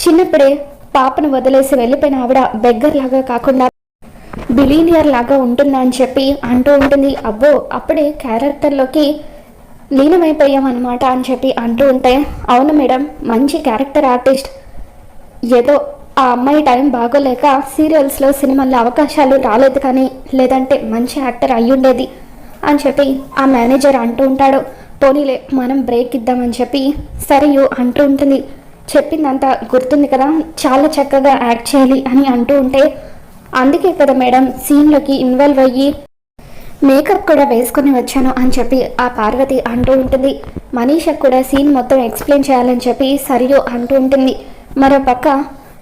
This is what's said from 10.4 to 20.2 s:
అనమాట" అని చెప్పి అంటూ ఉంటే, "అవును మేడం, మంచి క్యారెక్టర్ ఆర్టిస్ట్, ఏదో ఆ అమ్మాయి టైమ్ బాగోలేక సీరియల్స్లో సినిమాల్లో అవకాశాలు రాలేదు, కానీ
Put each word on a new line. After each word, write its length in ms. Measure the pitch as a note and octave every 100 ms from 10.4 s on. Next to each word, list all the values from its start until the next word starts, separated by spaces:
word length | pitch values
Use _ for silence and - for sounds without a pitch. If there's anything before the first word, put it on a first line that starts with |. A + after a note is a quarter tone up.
| C#4 C4+ C4+
అనమాట" 380 | A#3+ B3 A#3+ C4
అని 200 | B3+ B3+
చెప్పి 200 | B3+ C4+ -
అంటూ 260 | A#3 A#3 C#4
ఉంటే, 200 | B3+ B3+ C4 D4 - -
"అవును 240 | B3 D4
మేడం, 300 | D4+ B3+ C4 D4 -
మంచి 340 | - A3+ C#4+ E4 C4
క్యారెక్టర్ 420 | G#3+ C4+ D4+ C4
ఆర్టిస్ట్, 360 | B3 C4+ C4 - - - - - - - - - - A#3 B3
ఏదో 160 | B3+ D4 - - - -
ఆ 40 | B3+
అమ్మాయి 300 | B3 C4 D4+
టైమ్ 240 | D4 B3 C#4+ A#3+
బాగోలేక 500 | A#3 C#4+ C4+ B3 D4 C4+ C#4 -
సీరియల్స్లో 540 | D#4 D#4 C#4 - C#4
సినిమాల్లో 460 | C#4 C4 C4+ C4 B3+
అవకాశాలు 580 | A3+ - D4 D#4 C4 C4+
రాలేదు, 440 | A#3+ A3 C4+ C4+
కానీ 320 | C4+ C4 C4 -